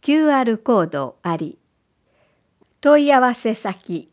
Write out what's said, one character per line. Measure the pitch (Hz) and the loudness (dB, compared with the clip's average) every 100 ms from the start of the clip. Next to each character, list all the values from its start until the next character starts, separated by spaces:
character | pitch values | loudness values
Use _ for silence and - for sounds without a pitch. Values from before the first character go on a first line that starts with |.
キ | - | 0
ュ | 302 302 | 0 2
ー | 277 | 0
ア | |
ー | |
ル | 240 220 | 0 -4
コ | - 226 | 0 0
ー | - | 0
ド | 143 135 - | -6 -8 -10
あ | 175 165 | -8 -6
り。 | 156 - _ _ _ _ _ _ _ _ _ _ _ _ | -8 -12 _ _ _ _ _ _ _ _ _ _ _ _
問 | 285 294 285 | 2 4 4
い | |
合 | 277 | 4
わ | 254 240 | 2 -2
せ | 233 | -6
先。 | 214 208 190 - 165 - | -6 -8 -10 -10 -12 -12